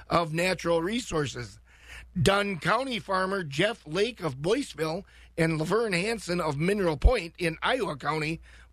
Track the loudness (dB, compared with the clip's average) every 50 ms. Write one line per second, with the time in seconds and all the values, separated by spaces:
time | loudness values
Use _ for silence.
0 | -6 2 2 2 2 2 0 0 0 0 0 0 0 2 2 2 2 0 -2 -4
1 | -4 -2 -2 -2 -2 -2 -4 -6 -10 -10 -12 -18 -20 _ -20 -20 -20 -18 -18 -18
2 | -18 -8 -2 2 4 6 6 4 2 0 -2 -2 0 2 2 2 2 -2 -4 -6
3 | -4 -2 -2 0 0 0 -2 -2 -4 -4 0 2 2 2 2 -2 -10 -6 0 0
4 | 0 0 0 -4 -6 -6 -4 -2 0 0 2 2 0 -4 -6 -6 -4 -4 -4 -6
5 | -8 -12 -20 -20 -20 -16 -2 0 2 2 2 0 0 2 2 2 2 2 0 0
6 | 0 -2 -4 -4 -4 -4 -2 0 0 -2 0 0 2 2 2 2 2 0 0 4
7 | 4 4 4 4 -2 -6 -8 -4 -4 -4 -4 -2 -2 0 0 0 0 -4 -4 -4
8 | -2 -2 -2 -2 -2 -4 -4 -6 -8 -18 -20 -20 -20 -8